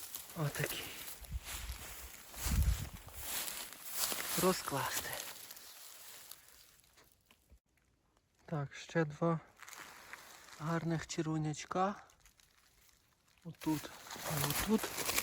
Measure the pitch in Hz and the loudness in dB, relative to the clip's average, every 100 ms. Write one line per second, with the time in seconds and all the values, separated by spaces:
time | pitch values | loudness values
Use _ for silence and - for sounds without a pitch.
0 | - - - - 147 - 147 - - - | -6 -8 -6 -2 0 2 0 0 -6 -8
1 | - - - - - - - - - - | -8 -10 -6 -6 -6 -6 -6 -8 -8 -10
2 | - - - - - - - - - - | -12 -14 -12 -4 4 8 8 6 2 -6
3 | - - - - - - - - - - | -12 -8 -4 -2 -2 -4 -6 -10 -6 0
4 | - - - - 180 185 - 139 127 - | 2 2 0 6 6 6 4 0 2 0
5 | - - - - - - - - - - | -2 -4 -6 -10 -12 -14 -14 -16 -16 -16
6 | - - - - - - - - - - | -16 -16 -16 -18 -20 -20 -20 -20 -20 -20
7 | - _ _ - _ - _ _ _ _ | -20 _ _ -20 _ -20 _ _ _ _
8 | _ _ _ _ - 156 139 - - 170 | _ _ _ _ -6 -4 -4 -6 0 2
9 | 160 147 170 165 - - - - - - | 2 4 4 4 0 -16 -16 -14 -14 -16
10 | - - - - - - 151 165 160 165 | -16 -16 -16 -18 -16 -6 -2 0 2 0
11 | - - 156 160 151 147 - 180 190 208 | 0 -2 2 2 2 0 0 4 4 2
12 | - - - - - _ - - - - | -8 -20 -20 -20 -20 _ -20 -20 -20 -20
13 | _ _ _ _ 170 151 - 151 - - | _ _ _ _ -14 -4 2 2 0 -10
14 | - - - 156 143 143 - 214 - - | -12 -6 -2 2 2 2 6 6 4 -2
15 | - - | 0 2